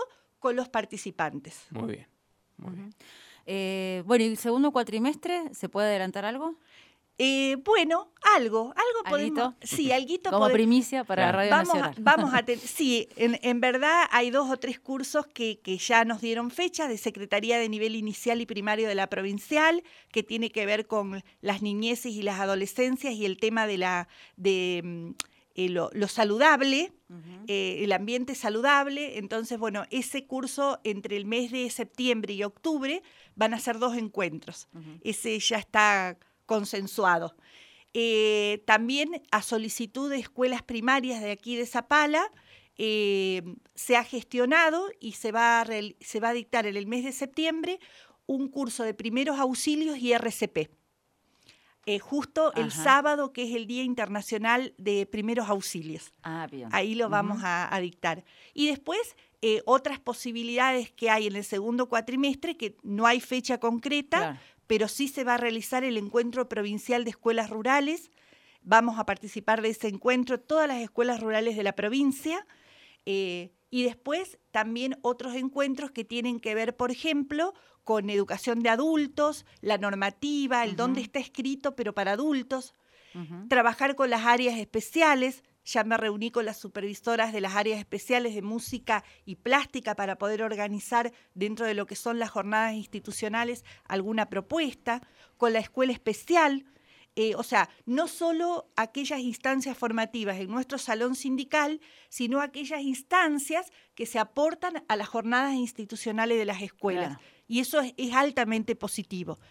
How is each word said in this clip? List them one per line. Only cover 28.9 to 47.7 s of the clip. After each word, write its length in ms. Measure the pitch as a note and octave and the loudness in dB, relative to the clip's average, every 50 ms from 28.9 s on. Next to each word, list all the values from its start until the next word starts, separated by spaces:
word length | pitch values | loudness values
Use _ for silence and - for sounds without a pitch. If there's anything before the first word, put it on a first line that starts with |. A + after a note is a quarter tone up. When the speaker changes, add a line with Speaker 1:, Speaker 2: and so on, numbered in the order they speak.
| C#4 C#4+ D4 C#4 - | -2 -6 -6 -6 -8
Speaker 1:
Entonces, 400 | G#3+ G3 G3 A3 A3 A3+ - A#3+ | -10 -8 -6 -6 -6 -6 -6 -6
bueno, 280 | A3 A3+ A3 G3+ G#3 - - | -4 -4 -4 -4 -4 -6 -4
ese 380 | - C4 A#3+ - - C4+ C4+ | -4 -4 -4 -4 -6 -8 -8
curso 520 | - C4 C4 C4+ B3+ - - C#4 C#4 B3 - - | -6 -6 -6 -6 -6 -2 0 0 0 0 -2 -4
entre 340 | G#3+ G#3 G3+ G3 - G#3 | -4 -4 -4 -6 -6 -6
el 80 | G3+ G3+ | -6 -4
mes 240 | G#3 A#3 A#3+ B3 A3+ | -2 -2 -2 -2 -2
de 180 | A#3+ C4 B3 A#3 | -4 -4 -4 -4
septiembre 640 | - - A3+ G3+ _ - B3 B3+ A#3 A3 G#3 G3+ G3+ | -4 -6 -8 -8 _ -2 0 0 0 0 -2 -6 -6
y 100 | F#3+ G3+ | -6 -6
octubre 580 | G3+ - _ - E4 D#4 C#4+ C4 C4+ D#4 F#4+ - - - - - _ _ | -6 -6 _ -4 -2 -2 0 -2 -2 -4 -6 -8 -14 -20 -20 -20 _ _
van 200 | - A3 A3 A#3 | 0 0 0 2
a 40 | A3+ | -2
ser 200 | - B3 A3+ A3+ | -2 -4 -2 0
dos 180 | A#3+ B3+ A#3 | 0 0 0
encuentros. 720 | A#3+ A3 G#3 - G3+ F#3+ E3+ D#3 D#3+ - - E3 - - _ - | -2 -4 -4 -2 -2 -2 -2 -4 -8 -12 -14 -16 -18 -20 _ -18
Speaker 3:
Ujú. 240 | E3+ D#3+ D#3 D#3 E3+ - | -18 -18 -16 -18 -8 -6
Speaker 1:
Ese 360 | A3+ G#3 - - A#3 A3 G#3+ | -6 -6 -4 -4 -4 -2 0
ya 180 | - - A#3 | 0 0 -2
está 580 | G#3 G3 - - G#3+ G#3+ G#3 G3+ G3 F#3 F3+ F3 - _ _ _ _ _ | -2 -4 2 4 6 6 6 6 4 0 -2 -6 -10 _ _ _ _ _
consensuado. 920 | - A3+ G#3+ G3+ G3+ - G3 G3 G3 - - G3+ F#3 F3 E3+ E3+ E3 - _ _ - - - - - - _ _ _ - | -2 0 0 0 -2 -6 -6 -6 -4 -2 2 4 6 4 4 2 -4 -10 _ _ -20 -20 -20 -20 -20 -20 _ _ _ -2
Eh, 720 | A#3 A#3 A#3 A3 G#3+ G#3+ G#3+ G#3+ G#3 G#3 G#3 G#3 G#3 - | 0 0 2 4 4 4 4 4 2 2 0 -2 -4 4
también 560 | - A3 G#3+ A3+ A#3 C4+ C#4+ D4+ D#4 F4 C#4+ - _ | 4 4 4 4 0 0 0 -2 -2 -4 -10 -4 _
a 100 | - G#3+ | 0 0
solicitud 680 | - - A#3+ A3 A3 A3 - - A#3+ G#3 - B3+ C#4 C#4+ | 0 0 -2 -2 -2 -4 -6 -6 -8 -6 -6 -6 -4 -2
de 80 | C#4 C4 | -4 -4
escuelas 420 | - - _ B3 B3+ B3+ B3+ A#3 - | -6 -8 _ 0 0 0 0 -2 -6
primarias 580 | - A#3+ A3+ A3 B3+ C4+ C#4 B3 B3+ A#3+ A3 | -8 -6 -2 0 2 2 2 0 -2 -6 -4
de 100 | G#3+ G#3 | -4 -6
aquí 260 | G#3 G3 - A#3 A#3+ | -6 -6 -6 -6 -4
de 80 | A#3 A#3+ | -4 -4
Zapala, 640 | A#3 - A#3+ A#3+ - D4 D4+ D4+ D4 D4+ D#4+ F#4+ G#4+ - - _ - - - _ _ _ | -2 -4 -6 0 4 4 4 4 4 2 0 0 -2 -6 -16 _ -20 -20 -20 _ _ _
eh, 680 | - A3 A3 G#3+ G#3+ G#3 G3+ G3 G3 F#3+ F#3+ F#3 F#3 F3 - F3+ - _ _ _ | -4 -2 0 0 2 2 2 2 2 0 0 -2 -4 -6 -10 -14 -16 _ _ _
se 220 | - - - A#3+ | -12 0 4 4
ha 80 | A#3+ A#3+ | 4 4
gestionado 840 | - - A#3+ - - - B3 B3 B3 D4+ E4 E4 D#4+ D#4 E4+ F#4+ G4+ - - | 0 -6 -8 -8 -4 -2 0 2 4 4 4 4 4 2 0 -4 -6 -10 -12
y 100 | - A3+ | -14 -14
se 220 | G3 - - A3 G#3 | -12 -8 -8 -4 0
va 260 | A3+ A#3 A#3 A#3 A#3 | 2 4 4 4 4
a 60 | A3+ | 2
real-, 320 | A3+ A3+ G#3 G#3 G#3 - _ | 0 -4 -6 -6 -8 -12 _
se 220 | - - - G#3+ | -16 -8 -6 -2
va 80 | A3 A3+ | -2 0
a 40 | A#3+ | -2
dictar 320 | A#3+ A3+ - - A#3 G#3+ | -2 -4 -2 -2 0 0
en 120 | G#3 G3 | 0 -4
el 100 | G#3 G3+ | -4 -4
mes 160 | G3+ A#3 B3+ B3 | -4 -4 -4 -4
de 80 | C#4 | -6
septiembre 720 | C4 - C#4 C4+ - - D#4 D#4+ D#4+ D#4+ D#4+ F4+ | -6 -6 -8 -6 -4 -2 -2 -2 -2 -2 -4 -6